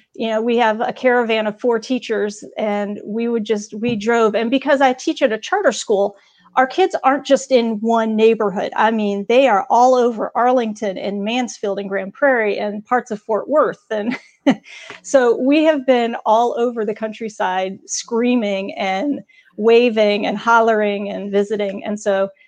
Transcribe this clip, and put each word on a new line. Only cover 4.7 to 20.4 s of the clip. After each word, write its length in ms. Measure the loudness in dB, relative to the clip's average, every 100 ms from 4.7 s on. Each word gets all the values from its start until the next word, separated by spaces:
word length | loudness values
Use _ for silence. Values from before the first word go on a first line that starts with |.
| 2
I 120 | 2
teach 300 | 2 -4 0
at 100 | 0
a 60 | -2
charter 320 | -2 0 0
school, 440 | 0 0 0 0 -4 _ _ _ -2
our 100 | 0
kids 300 | 2 0 2
aren't 200 | 0 0
just 280 | 2 0 4
in 220 | 2 2 -2
one 360 | 0 0 0 4
neighborhood. 560 | 4 4 0 -2 -4
I 160 | 0 0
mean, 340 | 2 0 -2 2
they 180 | 4 4
are 220 | 2 2
all 240 | 4 6
over 380 | 4 2 -2 -4
Arlington 640 | 0 2 2 -2 -4 -6 -4
and 240 | -6 -6
Mansfield 560 | -4 -4 -4 -6 -6 -6
and 100 | -6
Grand 240 | -6 -6
Prairie 460 | 0 2 2 0 -2
and 260 | -6 -8
parts 280 | -4 -4 -2
of 100 | -8
Fort 260 | -4 -4 0
Worth. 380 | 0 0 -2 _
And 300 | -6 -4 -8 -12 _
<laughs> 160 | -2 -2 -6 -20 -20 -18
so 340 | 0 2 4 2
we 260 | 2 4
have 240 | 4 2 2
been 300 | 0 0 -2 0
all 300 | 2 2 0
over 260 | -4 -2
the 80 | -6
countryside 840 | -4 -8 -8 -10 -6 -4 -2 -4 -8 -12
screaming 880 | -12 -6 -2 0 0 0 -4 -6
and 460 | -6 -4 -2 -4 -6 -10 _ _ -2
waving 680 | 4 4 4 2 2 2 -2
and 100 |
hollering 720 | -2